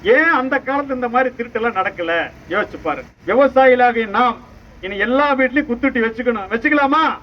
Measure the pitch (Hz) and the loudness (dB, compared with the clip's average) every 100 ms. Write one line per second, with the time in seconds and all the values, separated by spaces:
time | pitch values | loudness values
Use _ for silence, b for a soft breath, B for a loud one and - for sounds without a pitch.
0 | 190 262 320 302 262 269 262 277 277 254 | 4 4 4 2 0 -4 -2 -4 -4 -4
1 | 247 240 254 247 233 226 233 190 202 - | -2 0 0 -4 -8 -4 -2 -2 -4 -4
2 | 165 170 139 - - 185 - 156 160 135 | -4 -2 -4 -10 -6 -4 -4 -6 -6 -8
3 | 123 _ - 226 277 254 262 247 247 233 | -10 _ -2 2 4 6 6 6 4 2
4 | 220 214 247 - - - - - 185 196 | -2 0 0 -2 -14 -20 -20 -14 -10 -4
5 | 220 262 294 269 262 269 262 240 269 247 | 0 2 2 2 0 0 -2 -2 -2 0
6 | 226 226 247 226 190 226 302 294 277 302 | -2 -2 -4 -4 -4 -4 0 2 2 2
7 | 311 196 | 0 -4